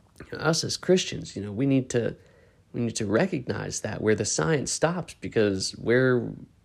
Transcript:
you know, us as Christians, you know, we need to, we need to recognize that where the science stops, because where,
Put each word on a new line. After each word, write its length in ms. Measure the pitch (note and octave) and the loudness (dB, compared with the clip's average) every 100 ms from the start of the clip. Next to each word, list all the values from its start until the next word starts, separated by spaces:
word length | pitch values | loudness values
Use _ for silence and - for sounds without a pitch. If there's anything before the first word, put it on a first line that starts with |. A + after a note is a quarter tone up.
| _ _ | _ _
you 200 | - - | -14 -2
know, 60 | |
us 200 | D3+ E3 | 0 0
as 120 | G2+ - | -2 -4
Christians, 580 | - F#3 - - E3 | 4 4 4 -8 -8
you 80 | - | -8
know, 100 | G2+ | -6
we 120 | G2+ | 0
need 240 | C#3 C3+ B2+ | 4 2 2
to, 260 | A#2+ G#2+ - - - _ _ _ | 0 0 -4 -18 -20 _ _ _
we 100 | - | -4
need 140 | A#2 - | -4 -2
to 100 | G2+ | 0
recognize 720 | A2 F#3+ D3 B2+ A2 G2+ - | 2 2 -2 -4 -6 -6 -6
that 200 | A#2 - | -6 -2
where 140 | G#2+ | 2
the 100 | G#2+ G#2 | 2 2
science 440 | - D#3 D3+ A#2 | 0 2 2 0
stops, 440 | - D3+ F3 - | 0 0 0 -8
because 580 | - F#2 A#2 G#2 F#2+ - | -10 -2 2 2 2 -4
where, 580 | - - B2 C3 B2 A2 - - _ | -4 2 4 4 2 0 -8 -16 _